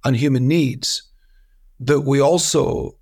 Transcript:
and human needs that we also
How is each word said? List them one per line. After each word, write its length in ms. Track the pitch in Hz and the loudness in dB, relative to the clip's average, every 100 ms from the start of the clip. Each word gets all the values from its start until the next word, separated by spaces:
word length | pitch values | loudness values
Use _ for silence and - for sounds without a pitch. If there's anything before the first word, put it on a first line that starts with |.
and 120 | 127 120 | 0 0
human 320 | 143 131 127 | 0 0 2
needs 540 | 165 139 135 - - - _ _ _ _ _ _ _ | 2 0 -4 -6 -8 -10 _ _ _ _ _ _ _
that 220 | 127 147 | 0 0
we 180 | 143 139 | 2 2
also 760 | 139 170 - 156 - - 123 - | 2 2 0 0 0 -4 -8 -12